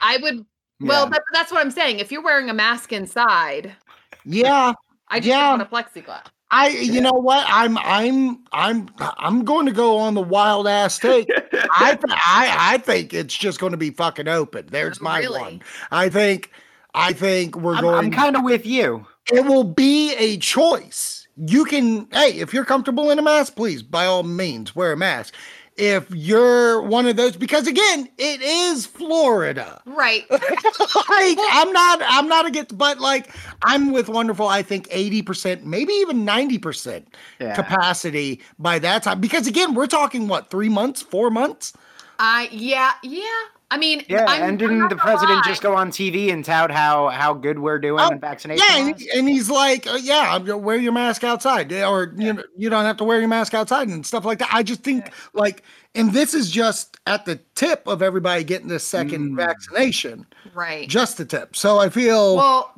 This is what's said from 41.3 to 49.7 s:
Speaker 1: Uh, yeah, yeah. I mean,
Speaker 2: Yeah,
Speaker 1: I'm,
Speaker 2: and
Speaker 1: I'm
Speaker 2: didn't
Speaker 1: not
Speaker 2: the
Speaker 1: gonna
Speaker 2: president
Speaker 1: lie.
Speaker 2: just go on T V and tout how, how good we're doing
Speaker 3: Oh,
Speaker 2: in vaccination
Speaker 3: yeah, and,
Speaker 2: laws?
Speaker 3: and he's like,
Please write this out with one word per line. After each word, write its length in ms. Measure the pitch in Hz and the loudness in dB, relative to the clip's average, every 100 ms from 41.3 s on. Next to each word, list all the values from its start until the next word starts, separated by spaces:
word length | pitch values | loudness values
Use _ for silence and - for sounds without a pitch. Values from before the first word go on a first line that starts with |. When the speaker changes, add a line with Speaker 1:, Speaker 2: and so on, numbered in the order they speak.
| 226 285 302 - - _ - - - | 0 -2 -4 -16 -18 _ -20 -20 -2
Speaker 1:
Uh, 260 | 220 233 233 | 0 0 -2
yeah, 420 | 220 247 262 262 277 | -8 -4 0 2 0
yeah. 200 | 254 330 440 453 440 _ - | -8 -10 -8 -8 -8 _ -8
I 60 | 277 | -2
mean, 260 | 311 302 285 | 0 -2 -2
Speaker 2:
Yeah, 160 | 196 220 | 0 2
Speaker 1:
I'm, 140 | - | 2
Speaker 2:
and 20 | 185 | 0
Speaker 1:
I'm 120 | 196 | -2
Speaker 2:
didn't 220 | 226 226 | 0 2
Speaker 1:
not 100 | 226 | 2
Speaker 2:
the 60 | 180 | 2
Speaker 1:
gonna 160 | 208 | 2
Speaker 2:
president 340 | 214 330 330 226 | 2 4 4 2
Speaker 1:
lie. 60 | |
Speaker 2:
just 100 | 190 | 0
go 140 | 202 190 | 0 0
on 160 | 185 | 0
T 180 | - 190 | -2 -4
V 220 | 175 202 | -2 -2
and 120 | 165 | -2
tout 280 | 143 165 165 | 0 0 2
how, 380 | 151 151 151 143 | 2 2 2 2
how 260 | 127 147 147 | 0 -2 0
good 240 | 139 147 | -4 -4
we're 180 | 151 151 | -2 -2
doing 260 | 147 151 | -2 2
Speaker 3:
Oh, 60 | 320 | 2
Speaker 2:
in 100 | 143 | 0
vaccination 460 | 147 143 156 156 403 | -8 -12 -6 2 4
Speaker 3:
yeah, 100 | 311 | 4
and, 120 | 277 | 0
Speaker 2:
laws? 140 | 311 - 254 | -4 -4 0
Speaker 3:
and 140 | 269 | 2
he's 180 | 277 208 | 2 2
like, 360 | 277 277 | 2 2